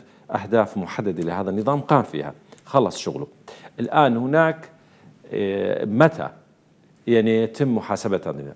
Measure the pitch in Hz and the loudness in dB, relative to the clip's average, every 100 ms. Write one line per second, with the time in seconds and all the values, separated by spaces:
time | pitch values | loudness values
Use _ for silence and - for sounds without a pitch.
0 | - _ - 104 98 113 101 101 87 - | -20 _ -8 -8 2 2 2 -2 -6 -4
1 | 101 82 85 90 95 98 110 147 139 147 | -4 -2 -4 -2 -2 -2 0 -2 4 4
2 | - 76 71 - - - - 135 104 - | 4 -4 -8 -12 -20 -20 -6 -2 -2 -4
3 | - 69 - - - - - - 117 151 | -8 -8 -10 -14 -20 -20 -16 -8 -2 2
4 | 139 117 127 156 160 160 - - _ _ | 4 2 2 2 2 0 -12 -20 _ _
5 | - - - 101 98 98 95 101 107 110 | -20 -20 -8 -4 -2 -2 -2 -2 0 4
6 | 156 - 71 - _ _ _ _ _ _ | 4 4 -8 -10 _ _ _ _ _ _
7 | - 117 110 113 110 - 139 113 - 101 | 2 4 4 2 2 0 0 0 -2 -4
8 | 107 92 - 71 71 | 0 -2 -2 -8 -10